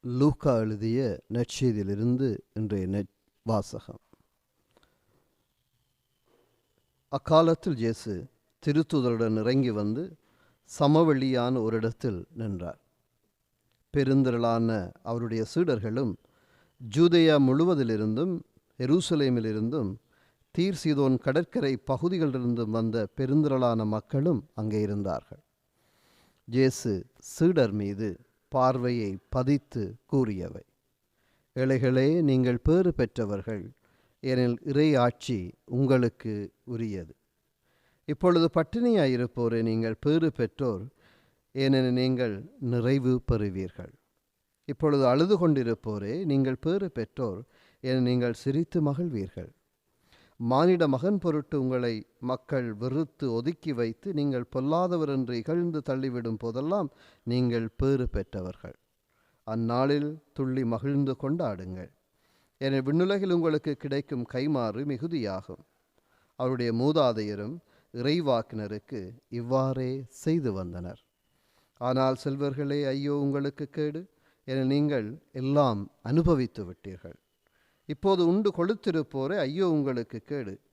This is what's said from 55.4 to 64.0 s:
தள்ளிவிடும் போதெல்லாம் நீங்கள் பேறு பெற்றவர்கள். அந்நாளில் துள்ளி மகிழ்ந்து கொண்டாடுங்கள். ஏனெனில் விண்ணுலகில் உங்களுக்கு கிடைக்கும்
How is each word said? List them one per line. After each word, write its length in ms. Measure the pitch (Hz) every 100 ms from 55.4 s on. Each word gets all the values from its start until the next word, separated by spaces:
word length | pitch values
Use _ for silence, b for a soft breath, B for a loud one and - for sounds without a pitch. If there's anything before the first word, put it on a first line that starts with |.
| 113 175 175 156 143
தள்ளிவிடும் 480 | 131 131 123 117 110
போதெல்லாம் 520 | 117 117 151 202 147 b b b
நீங்கள் 460 | - 123 123 117 113 -
பேறு 320 | 135 139 123
பெற்றவர்கள். 680 | 107 95 98 92 - - - _ _ _ _ _ _
அந்நாளில் 800 | - 110 113 120 139 147 147 156 _
துள்ளி 320 | - 131 127
மகிழ்ந்து 500 | 120 113 135 143 139 131
கொண்டாடுங்கள். 680 | 135 165 139 92 92 92 87 _ _ _ _ _ _ _
ஏனெனில் 260 | 135 135
விண்ணுலகில் 480 | 131 160 185 202 190
உங்களுக்கு 440 | 175 160 151 160
கிடைக்கும் 500 | 143 143 139